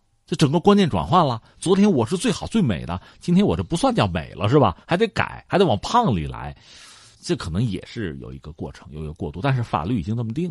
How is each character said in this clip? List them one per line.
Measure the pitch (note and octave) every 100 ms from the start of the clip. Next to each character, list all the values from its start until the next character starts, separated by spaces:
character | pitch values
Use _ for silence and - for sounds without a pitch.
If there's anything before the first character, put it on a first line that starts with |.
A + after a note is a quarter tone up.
| _ _ -
这 | F3
整 | D3
个 | E3
观 | G3 G3+
念 | F3+
转 | G2
换 | D2 F#3 D3+
了， | A2+ _ -
昨 | - F#3+
天 | G#3
我 | D3+ A2+
是 | F#3
最 | A#3+
好 | F3+ -
最 | A3+
美 | D3+ E2 B1
的， | F2 - -
今 | -
天 | F3
我 | G3+ F2
这 |
不 | F2+ E3+
算 | C4+ A#3+
叫 | G#2+
美 | E2+ D2
了， | - G#2
是 | D3
吧？ | A2+ - -
还 | E3+
得 | A3+
改， | - - - -
还 | E3
得 | F#3+
往 | G#2+
胖 | - A#3+ A3 F#2+
里 | C#2+
来， | A#1+ - - - - - - - _
这 | - E3
可 | -
能 | D#2+
也 | B2 F#2
是 | - - G2 C#2+
有 | A#1
一 | C#2
个 | -
过 | D2+ E2
程， | - -
有 | D2
一 | D#2
个 |
过 | D2+ D#2+
渡。 | E2+
但 | A2+ C3
是 |
法 | A2+ F#2 D#2
律 | B2
已 |
经 | E2 A2+
这 |
么 | A2+
定 | B2 F3+